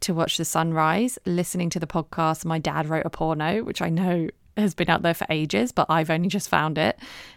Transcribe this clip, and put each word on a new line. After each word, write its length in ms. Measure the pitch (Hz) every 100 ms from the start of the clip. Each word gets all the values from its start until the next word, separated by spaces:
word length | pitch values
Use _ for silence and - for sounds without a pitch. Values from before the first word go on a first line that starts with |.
to 120 | -
watch 240 | 165 - -
the 80 |
sunrise, 720 | 165 165 165 160 156 180 247 -
listening 460 | - 175 175 180 170
to 80 | 170
the 80 | 160
podcast 580 | 170 151 - 160 160
My 140 | 170 160
Dad 300 | 151 151 151
Wrote 180 | 160 160
a 40 |
Porno, 520 | - 160 156 156 202
which 180 | 233 -
I 80 | 160
know 420 | 160 185 175 160 - _ -
has 180 | 208
been 160 | - 175
out 120 | 165
there 120 | 170
for 140 | 165 -
ages, 400 | 160 156 196 247
but 160 | - -
I've 220 | 165 160
only 180 | 160 175
just 200 | 196 -
found 280 | 165 156 151
it. 220 | 170 - - - -